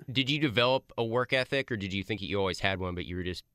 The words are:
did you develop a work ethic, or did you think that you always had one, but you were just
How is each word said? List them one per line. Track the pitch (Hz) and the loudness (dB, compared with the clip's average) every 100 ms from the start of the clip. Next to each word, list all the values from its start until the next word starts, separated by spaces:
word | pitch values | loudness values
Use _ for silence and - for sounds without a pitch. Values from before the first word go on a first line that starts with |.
| - | -2
did | 123 131 | 0 2
you | 147 | 2
develop | 147 107 120 131 - - | 2 4 4 4 0 -4
a | |
work | 117 120 123 | 0 0 2
ethic, | 131 127 139 131 | 0 0 -2 -2
or | 113 | -4
did | 95 | -2
you | 98 | -4
think | 92 104 | -2 -4
that | 87 | -2
you | 101 | 0
always | 95 90 | 0 0
had | 98 95 | 0 0
one, | 92 | -2
but | 90 | -4
you | 69 90 | -6 -6
were | |
just | 90 87 - | -4 -6 -10